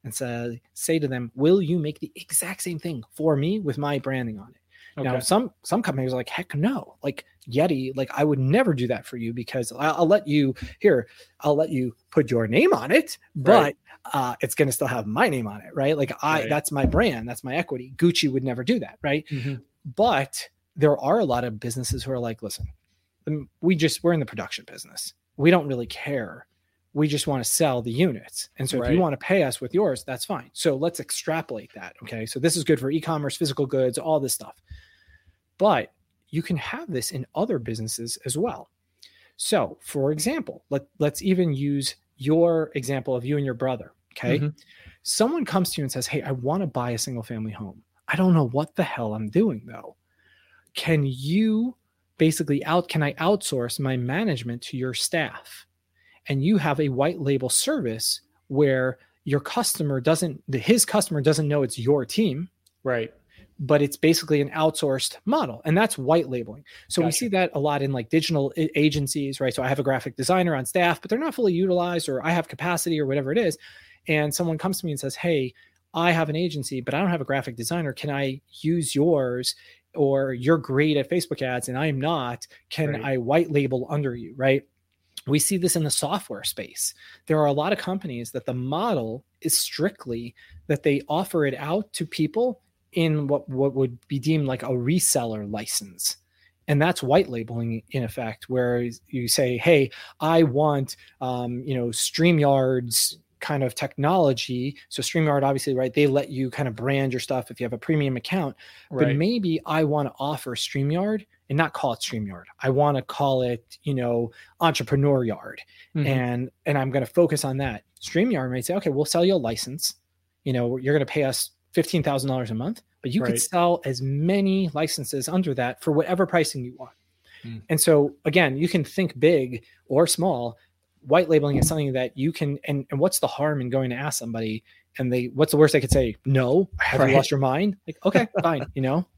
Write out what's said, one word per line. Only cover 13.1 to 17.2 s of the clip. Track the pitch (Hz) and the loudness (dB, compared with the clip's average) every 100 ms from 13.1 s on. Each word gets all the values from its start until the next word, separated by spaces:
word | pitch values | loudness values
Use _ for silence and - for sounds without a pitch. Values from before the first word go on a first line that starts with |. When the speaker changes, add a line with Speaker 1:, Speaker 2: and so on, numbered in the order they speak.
| - _ 151 | -12 _ 0
Speaker 2:
Right. | 139 226 147 - _ - | 8 8 6 -2 _ -20
Speaker 1:
but, | - | -4
uh, | 143 123 120 | -2 -2 -2
it's | 135 | -4
gonna | - 139 | 2 0
still | - 135 | 2 -2
have | 123 104 | -2 -4
my | 120 202 | 0 2
name | 135 107 | 0 -4
on | 104 | -8
it," | 90 | -8
right? | 156 139 151 | -2 0 0
Like, | 135 - | -2 -2
I, | 147 156 | 0 0
Speaker 2:
Right. | 117 | 0
Speaker 1:
that's | 147 - | -2 -2
my | 143 135 | 0 2
brand. | 151 233 120 | 4 2 0